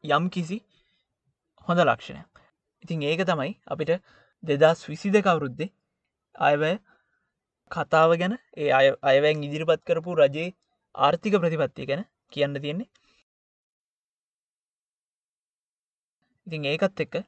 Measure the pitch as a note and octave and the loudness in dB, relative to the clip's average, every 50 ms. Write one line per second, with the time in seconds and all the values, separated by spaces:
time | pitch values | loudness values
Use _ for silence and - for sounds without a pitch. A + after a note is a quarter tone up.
0 | - D3+ C#3+ D3 E3+ F3+ - F#3 E3+ D#3+ F#3 A3 _ _ _ _ _ _ _ _ | -2 0 0 0 0 -2 -4 -6 -8 -8 -10 -12 _ _ _ _ _ _ _ _
1 | _ _ _ _ _ _ _ _ _ _ _ _ _ - F3 F3 E3+ C#3 A2+ - | _ _ _ _ _ _ _ _ _ _ _ _ _ -2 2 2 4 2 2 0
2 | - - C3 - - _ _ - _ _ _ _ _ _ _ _ _ E3 E3+ D#3+ | -4 -16 -16 -18 -18 _ _ -20 _ _ _ _ _ _ _ _ _ -10 -8 -4
3 | C#3+ C#3+ D#3+ E3 F#3+ E3 F3 D3+ C3 - G#3 _ _ - D3+ D#3 D#3 D#3 E3 F#3 | -2 -2 -2 0 0 -2 -2 -2 -4 -8 -8 _ _ -10 -6 -6 -2 -2 -2 -2
4 | _ _ _ _ _ _ _ _ - D#3+ C#3+ C#3+ D#3+ D#3 E3 - - - D3 D#3 | _ _ _ _ _ _ _ _ -4 -4 2 4 6 4 4 2 -4 -12 -12 -6
5 | - G#3 G3 G#3+ G3 G3 F3 D#3 C#3+ C3+ B2 C3+ D#3 G3 _ _ _ _ _ _ | -4 2 2 2 4 4 0 0 -2 -6 -8 -8 -10 -10 _ _ _ _ _ _
6 | _ _ _ _ _ _ _ - - C#3+ D3 C#3+ D3+ D#3 F3+ A3 _ _ _ _ | _ _ _ _ _ _ _ 0 2 2 2 2 0 -2 -2 -4 _ _ _ _
7 | _ _ _ _ _ _ _ _ _ _ _ _ _ _ - E3+ D3 - - D#3+ | _ _ _ _ _ _ _ _ _ _ _ _ _ _ -8 -8 -4 0 4 4
8 | D#3+ E3 E3+ E3 F3 F#3 A3+ - _ _ - - D3 D3 C3 C3+ C3+ C#3 C3+ - | 6 6 4 2 0 -4 -4 -6 _ _ -10 -6 -2 2 4 4 4 4 2 2
9 | - C#3+ C3 C#3 C#3+ D3+ D3+ D3+ D3 C#3+ D3 D#3 D#3+ D#3+ D#3+ D#3 _ - E3+ D#3+ | 0 2 4 4 4 4 0 0 -4 -6 -6 -4 0 0 0 0 _ -2 -2 -2
10 | D#3+ F3+ F3 D#3 D3 C#3 C#3 D3+ E3 F3+ F#3+ _ _ _ _ _ _ _ _ - | -2 -4 2 4 4 4 4 -2 -8 -8 -10 _ _ _ _ _ _ _ _ 0
11 | C3+ C#3+ D#3+ E3 - A3 G3 G3+ E3 E3+ D#3+ D#3 D3+ - _ - C#3 B2+ C3+ D#3+ | 2 2 2 0 -2 0 0 0 0 0 -2 -2 -4 -4 _ -10 -6 -6 -6 -6
12 | G#3 _ _ _ _ _ - C#3+ C#3+ C#3 C#3+ C#3 C#3+ C#3+ D3 F3+ B3+ _ _ _ | -6 _ _ _ _ _ -4 -4 -4 -2 -2 -8 -8 -8 -8 -8 -10 _ _ _
13 | _ _ _ _ _ _ _ _ _ _ _ _ _ _ _ _ _ _ _ _ | _ _ _ _ _ _ _ _ _ _ _ _ _ _ _ _ _ _ _ _
14 | _ _ _ _ _ _ _ _ _ _ _ _ _ _ _ _ _ _ _ _ | _ _ _ _ _ _ _ _ _ _ _ _ _ _ _ _ _ _ _ _
15 | _ _ _ _ _ _ _ _ _ _ _ _ _ _ _ _ _ _ _ _ | _ _ _ _ _ _ _ _ _ _ _ _ _ _ _ _ _ _ _ _
16 | _ _ _ _ _ _ _ _ _ - D#3 D#3 D3 C#3 D3 D#3+ G3 F#3 _ - | _ _ _ _ _ _ _ _ _ -12 -10 -6 -4 -4 -2 0 -2 -2 _ -4
17 | D#3 - - E3 G3 | -8 -6 -6 -10 -10